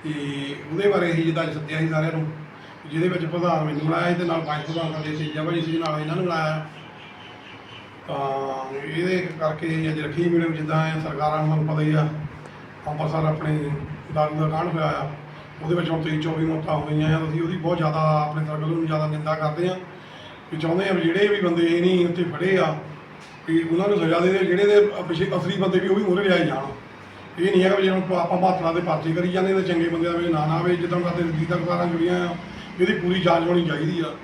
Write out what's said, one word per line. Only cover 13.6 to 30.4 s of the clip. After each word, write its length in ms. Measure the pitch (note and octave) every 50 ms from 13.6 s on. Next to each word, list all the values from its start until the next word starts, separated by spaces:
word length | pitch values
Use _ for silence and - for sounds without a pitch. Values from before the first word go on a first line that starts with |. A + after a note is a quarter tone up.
| C#3+ C#3+ D3 D3 - - - - - - D3
ਦਾਰੂ 240 | D3+ D3+ D3+ D3+ D3+
ਦਾ 100 | D#3 D#3
ਕਾਂਡ 240 | D#3 D#3+ E3+ F3+ D#3+
ਹੋਇਆ 120 | D#3+ D#3
ਆ, 240 | D3+ D3 C#3+ D3 D3+ - - - - - - - - - -
ਉਹਦੇ 140 | D#3 D#3 E3+
ਵਿੱਚ 140 | F3 E3+ D#3+
ਹੁਣ 120 | E3 D#3+ D#3
ਤੇਈ 180 | D#3 D#3 D#3
ਚੌਵੀ 240 | D#3 E3 D#3+ D#3 D#3+
ਮੌਤਾਂ 300 | D#3+ D#3+ D#3 D#3 E3 D#3
ਹੋਈਆਂ 380 | D3+ D#3 D3+ D3+ D3+ D3+ D#3 D#3
ਆ। 80 | D#3+ D#3+
ਅਸੀਂ 180 | D#3 D3+ E3+
ਉਹਦੀ 160 | E3+ E3 F#3 F3
ਬਹੁਤ 200 | D#3 E3+ F3+ F3
ਜ਼ਿਆਦਾ 300 | D#3+ D3+ D3+ D#3+ D#3 D#3 D#3 D3+
ਆਪਣੇ 240 | D3+ D3+ D3+ D#3 D#3
ਸਰਕਲ 220 | D3+ D3+ D3+ D3+ D#3
ਨੂੰ 180 | E3 E3+ E3
ਜ਼ਿਆਦਾ 220 | D#3 D#3 D3+ D#3 D3+
ਨਿੰਦਾ 280 | D3+ D3+ D3+ D3+ D#3
ਕਰਦੇ 320 | D#3 D#3 D3+ D#3 E3 F3 F#3
ਆ। 80 | F#3 F#3 - - - - - - - - - - - - - -
ਵੀ 60 | E3 D#3+
ਚਾਹੁੰਦੇ 320 | D3+ E3 E3+ F#3 G3 G3
ਆ 40 | F#3+
ਵੀ 80 | F3
ਜਿਹੜੇ 260 | D#3+ E3 E3+ G3 G#3 G3+
ਵੀ 140 | G3+ G3+
ਬੰਦੇ 240 | F#3 F3 E3+ E3+ E3+ E3
ਇਹ 140 | E3+ F3
ਨਹੀਂ 260 | F3 F#3 F#3 F3+ F3 F3
ਉੱਥੇ 160 | E3+ F3+ F3 -
ਫੜੇ 260 | D3 - E3+ F#3+ F#3+ F3+
ਆ, 180 | E3 D#3 D#3 - - - - - - - - - - - - - - -
ਵੀ 160 | D#3+ E3 E3
ਉਹਨਾਂ 240 | D#3+ E3 F3 G3 G3+
ਨੂੰ 100 | G3+ F3+
ਸਜ਼ਾ 220 | D#3+ D#3+ E3 E3+
ਦੇ 120 | F3 F#3 F#3+
ਦੇ, 120 | F#3+ F#3
ਜਿਹੜੇ 200 | E3 F3+ F#3 G3+
ਦੇ 380 | G3+ G#3 G#3 G#3 G3+ - F#3+ F3+ E3
ਪਿੱਛੇ 240 | E3+ D#3+ F#3+ F#3+ E3 F3+
ਅਸਲੀ 200 | F3 F3+ G3+ F#3
ਬੰਦੇ 220 | F#3+ F#3 F3 F#3
ਵੀ 80 | F3 G3
ਉਹ 80 | F#3+
ਵੀ 80 | G#3 A3
ਮੂਹਰੇ 200 | F#3+ F3+ F#3+ G#3
ਲਿਆਏ 220 | G3 F3+ E3+ E3
ਜਾਣ। 200 | D#3+ - - C#3+ C#3 C#3+ - - - - - - - - - - - - -
ਇਹ 60 | E3+
ਨਹੀਂ 180 | F#3+ G3+ F#3 F#3
ਹੈਗਾ 120 | F#3+ G3
ਵੀ 80 | G3 F#3+
ਜੇ 60 | F#3+
ਹੁਣ 120 | F#3 F#3 F3 E3 F#3
ਆਪਾਂ 240 | F3 E3+ F3 F#3 F3+
ਮਹਾਤਮਾ 340 | F#3 F#3 F#3 - E3 E3 E3
ਦੇ 80 | F3
ਪਰਚੇ 300 | F3 E3+ D#3+ D3+ - E3
ਕਰੀ 200 | D#3+ F3 F3+ F#3
ਜਾਂਦੇ 220 | F3+ F#3+ F#3 G3 F#3+
ਤੇ 80 | F#3+ F3
ਚੰਗੇ 260 | E3 F3 E3 E3+ E3+
ਬੰਦਿਆਂ 240 | E3+ E3 E3 F3 E3+
ਦੇ 160 | E3+ F3 F3
ਨਾਂ 180 | E3 D3+